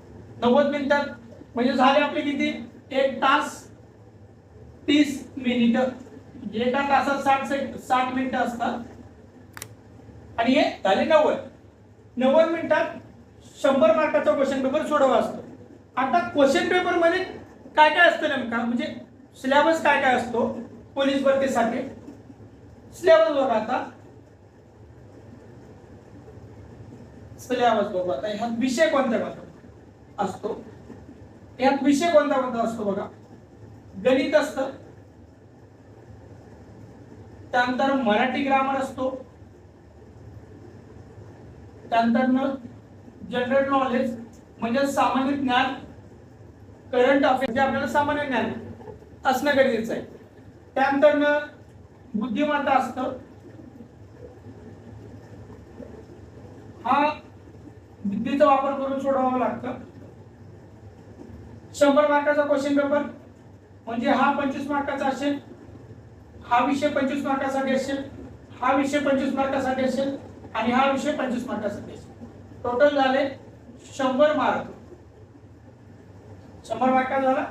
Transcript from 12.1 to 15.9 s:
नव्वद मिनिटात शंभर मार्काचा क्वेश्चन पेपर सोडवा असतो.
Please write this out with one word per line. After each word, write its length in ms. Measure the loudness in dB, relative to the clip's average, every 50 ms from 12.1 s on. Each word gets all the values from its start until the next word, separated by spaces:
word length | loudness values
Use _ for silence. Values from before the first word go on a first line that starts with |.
| -4
नव्वद 320 | 0 2 4 6 6 4 4
मिनिटात 480 | 0 -2 0 0 0 0 0 -2 -6 -12 -16 -20 -20 -20 -20 -20 -20 -20 -20 -20 -8 -2
शंभर 320 | 0 2 4 4 4 4 4
मार्काचा 380 | 4 2 2 0 2 2 2 2
क्वेश्चन 280 | 2 0 0 0 -2
पेपर 240 | -2 0 0 -2 0
सोडवा 300 | 0 2 2 4 4 4
असतो. 260 | 2 2 0 -6 -10 -14 -16 -18 -20 -20 -20 -20 -20 -20 -8